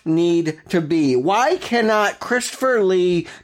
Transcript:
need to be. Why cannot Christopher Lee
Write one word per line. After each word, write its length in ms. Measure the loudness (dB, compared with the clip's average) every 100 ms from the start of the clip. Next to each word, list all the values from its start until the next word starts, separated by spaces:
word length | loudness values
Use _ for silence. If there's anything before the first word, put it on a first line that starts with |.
need 560 | -2 0 2 2 0 -6 -4
to 120 | -4
be. 340 | 0 0 2 2
Why 420 | 2 2 0 -2
cannot 600 | -2 0 2 2 0 -4
Christopher 640 | -4 -4 -4 -4 -2 2
Lee 440 | 2 2 2 0 -4 -12